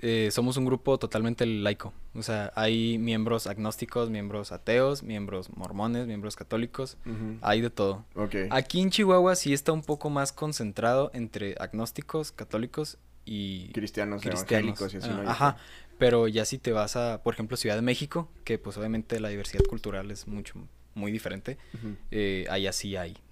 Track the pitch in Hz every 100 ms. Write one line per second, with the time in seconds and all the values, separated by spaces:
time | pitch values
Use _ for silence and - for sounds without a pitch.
0 | 117 113 107 123 123 131 127 127 - 135
1 | 110 110 113 117 117 110 104 104 95 -
2 | - 113 110 107 101 - 110 113 113 117
3 | 117 110 110 113 98 104 107 - 120 123
4 | 117 107 101 104 101 87 - 120 135 143
5 | 113 107 101 95 92 - 92 98 110 120
6 | 120 104 104 - - 113 117 - 131 -
7 | - 110 110 110 110 107 117 - 98 98
8 | - 92 104 104 95 131 - 180 190 196
9 | 196 185 180 180 147 139 - 156 151 147
10 | 151 143 139 - 151 151 110 101 113 127
11 | 143 127 113 101 101 - 95 107 117 -
12 | - 160 151 - 110 110 127 - 151 -
13 | - - - 104 98 95 90 110 104 -
14 | 104 101 98 90 92 110 110 104 98 95
15 | 117 98 101 117 143 - - - - -
16 | 123 117 113 110 110 - 123 107 104 123
17 | 120 107 120 113 110 123 113 107 123 123
18 | 143 170 160 - - 110 104 104 107 113
19 | - 113 107 101 104 101 101 113 107 98
20 | 101 104 - 104 - - 98 - - -
21 | 101 110 - 98 - 139 - 110 110 101
22 | - 107 101 95 - 98 95 - 101 95
23 | 87 - -